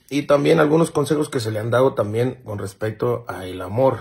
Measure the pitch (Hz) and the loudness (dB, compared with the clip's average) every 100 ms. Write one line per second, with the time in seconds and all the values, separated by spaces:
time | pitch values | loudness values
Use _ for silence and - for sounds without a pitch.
0 | _ 139 147 143 143 165 151 156 160 156 | _ -4 2 4 4 4 4 4 2 0
1 | 139 151 151 135 110 107 113 120 135 131 | 0 0 0 -2 -4 -4 0 2 2 2
2 | 104 110 127 - 110 104 98 - 110 107 | -2 -2 -2 -4 -10 -10 -10 -8 -8 -4
3 | 123 120 - 95 92 92 92 107 135 110 | -4 -4 -8 -12 -10 -10 -6 0 0 0